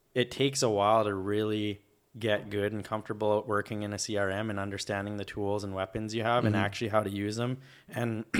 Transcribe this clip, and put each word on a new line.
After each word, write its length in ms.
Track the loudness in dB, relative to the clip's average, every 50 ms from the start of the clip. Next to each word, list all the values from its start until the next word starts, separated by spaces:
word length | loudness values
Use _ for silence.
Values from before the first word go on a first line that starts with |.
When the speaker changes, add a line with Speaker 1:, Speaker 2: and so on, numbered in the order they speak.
| _ _ 0
Speaker 1:
it 180 | 0 0 0
takes 300 | 0 0 0 0 2 2 2
a 60 | 4
while 340 | 4 6 6 6 6 6 6
to 100 | 4 0
really 680 | -2 -2 0 0 0 0 0 0 0 -2 -2 -4 -6 _ _ _ _ _ _ -12 -4
get 300 | 0 2 2 2 0 -2
good 240 | -2 0 0 0 0
and 100 | -2 -6
comfortable 560 | -4 -6 -6 -4 -6 -4 0 2 2 2 2
at 80 | 2
working 360 | 0 0 0 0 -2 -4 -4 -4
in 100 | -4 -4
a 40 |
C 200 | -4 -4 -2 0
R 120 | 0 0 0
M 200 | 0 -2 -2 -4
and 100 | -4 -4
understanding 560 | -4 -4 -6 -6 -4 -4 -4 -2 -2 -4 -4
the 80 | -6 -8
tools 400 | -8 -6 -4 -2 -2 -2 -2 -2
and 100 | -4 -4
weapons 400 | -4 -4 -4 -4 -6 -6 -4 -4
you 100 | -2 0
have 200 | 2 2 4 4
and 120 | 4 4
Speaker 2:
Mm-hmm. 100 | 4 2
Speaker 1:
actually 240 | 0 0 -2 -4 2
how 120 | 2 2 2
to 60 | 2
use 280 | -2 -2 -2 -2 -2
them 220 | -2 -2 -4 -4 -6 -10 -18 -20 -20 -18
and 380 | -8 -4 -2 -2 -2 -2 -4 -6 -2 -2 -2